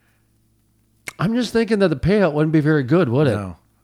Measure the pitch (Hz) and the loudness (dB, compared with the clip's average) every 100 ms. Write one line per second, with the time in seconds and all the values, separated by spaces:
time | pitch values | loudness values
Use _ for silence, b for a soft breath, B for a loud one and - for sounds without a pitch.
0 | _ _ _ _ _ _ _ _ _ _ | _ _ _ _ _ _ _ _ _ _
1 | - - 185 233 226 226 220 214 190 147 | -16 -6 -4 -2 -2 -2 0 0 0 0
2 | 151 208 175 147 160 156 147 151 120 170 | 0 2 2 0 0 2 2 0 2 0
3 | 143 123 147 104 95 85 _ _ | 2 2 0 0 -6 -14 _ _